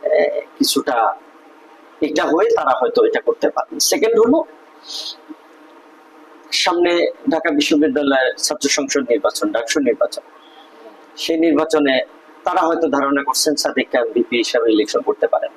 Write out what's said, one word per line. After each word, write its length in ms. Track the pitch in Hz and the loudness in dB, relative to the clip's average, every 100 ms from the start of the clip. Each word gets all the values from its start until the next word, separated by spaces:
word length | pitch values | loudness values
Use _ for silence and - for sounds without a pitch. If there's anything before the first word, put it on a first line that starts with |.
আহ, 380 | - - - - - - | 0 2 0 -2 -10 -4
কিছুটা 560 | 139 139 139 123 110 - - - - - - - - - | -2 0 -2 0 0 -2 -14 -20 -20 -20 -20 -20 -20 -6
এটা 240 | 151 147 | -4 -2
হয়ে 260 | 160 156 220 - | 0 2 2 2
তারা 140 | 151 127 | 0 0
হয়তো 240 | 127 - | 0 2
এটা 160 | 107 - | 2 0
করতে 280 | - - - | -2 -2 -2
পারেন। 300 | - - - | -2 -6 -4
সেকেন্ড 400 | - 180 220 226 | -2 0 2 4
হলো 260 | 226 311 311 - - - - - - - - 311 - - - - - - - - - - - | 4 4 0 -12 -20 -20 -16 -14 -12 -16 -20 -20 -20 -20 -20 -20 -20 -20 -20 -20 -20 -20 -8
সামনে 580 | - 185 170 175 175 - - - | -2 0 2 2 2 -2 -4 -2
ঢাকা 200 | 160 165 | -2 0
বিশ্ববিদ্যালয়ের 840 | 147 147 151 151 135 143 135 131 | 0 2 2 2 2 0 2 0
ছাত্র 340 | - - 147 139 | -2 -4 -2 -2
সংসদ 320 | - 135 143 | -2 -2 -2
নির্বাচন, 520 | 123 113 104 - - | 0 0 0 -2 -4
ডাকসু 280 | - - 160 | -2 -2 0
নির্বাচন, 420 | 131 110 - - - - - - - - - - - - | 0 0 -2 -4 -14 -20 -20 -20 -20 -20 -20 -20 -20 -12
সেই 220 | - 165 | -4 2
নির্বাচনে 680 | 165 147 156 156 143 131 - - - - | 4 2 2 2 2 0 -2 -12 -20 -8
তারা 160 | - 180 | -2 0
হয়তো 280 | 165 165 160 | 0 0 0
ধারণা 340 | 139 139 139 | 0 0 -2
করছেন 320 | 135 131 156 | -2 -2 0
সাদিক 360 | 147 151 - 127 | 0 -2 -2 -2
কায়েম 200 | 135 117 | -2 0
ভিপি 240 | 110 113 120 | -2 0 -2
হিসাবে 360 | 110 123 113 | 0 0 2
ইলেকশন 280 | 110 104 120 | 2 2 -2
করতে 260 | 131 - - | -2 -2 0
পারেন। 240 | - - | -2 -4